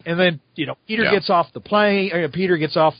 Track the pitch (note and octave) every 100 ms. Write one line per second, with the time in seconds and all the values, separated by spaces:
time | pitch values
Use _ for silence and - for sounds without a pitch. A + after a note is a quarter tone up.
0 | E3 E3+ F3+ D#3 - - C3+ C3+ - A3
1 | G#3 G3+ - F3 E3 - - G#3 G#3 G3
2 | F#3+ E3+ D#3 D#3 F#3+ E3+ D3+ F3+ D#3